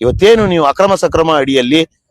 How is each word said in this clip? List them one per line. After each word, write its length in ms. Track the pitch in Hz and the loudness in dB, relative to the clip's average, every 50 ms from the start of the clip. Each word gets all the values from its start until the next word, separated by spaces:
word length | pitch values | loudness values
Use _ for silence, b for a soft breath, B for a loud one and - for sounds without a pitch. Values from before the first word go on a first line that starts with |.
ಇವತ್ತೇನು 460 | 113 123 - - 185 208 233 226 214 | -4 -4 -2 2 2 2 4 2 2
ನೀವು 180 | 190 175 170 151 | -2 0 0 0
ಅಕ್ರಮ 300 | 139 143 - 190 196 196 | 0 0 0 0 0 0
ಸಕ್ರಮ 360 | 170 - 156 131 160 160 160 | -2 -2 -2 -2 -2 0 0
ಅಡಿಯಲ್ಲಿ, 520 | 156 147 135 135 135 135 123 123 143 165 160 - _ _ _ _ | 0 -2 -2 0 -2 -2 0 0 0 -2 -2 -4 _ _ _ _